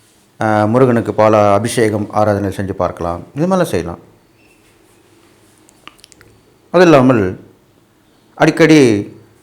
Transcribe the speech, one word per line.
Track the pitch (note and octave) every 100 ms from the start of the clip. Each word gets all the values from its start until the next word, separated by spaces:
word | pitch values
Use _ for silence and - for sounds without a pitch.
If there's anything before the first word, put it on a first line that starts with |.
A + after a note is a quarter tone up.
| _ _ _ _
ஆ, | A2 G#2+ G#2+
முருகனுக்கு | B2 C3 A#2 G2+ G2+
பால | G#2+ G#2+ G#2 G2+
அபிஷேகம் | A#2 B2+ A2 G#2 G2+ G#2
ஆராதனை | G#2+ G2+ G2 F#2+
செஞ்சு | F#2+ F#2
பார்க்கலாம், | F2 - E2+ F2 - C#3
இது | F3+
மாதிரிலாம் | F#3+ F3
செய்யலாம். | F#2 E2+ - _ _ _ _ _ _ _ _ _ _ _ _ _ _ _ _ _ _ - _ _ _ _ _ _ _ _
அது | F3 F3
இல்லாமல் | C#3+ B2+ A#2 F#2 F2 - _ _ _ _ _ _ _ _ -
அடிக்கடி | D#3 D3+ D#3 D#3 B2+ G2+ G2+ - _ _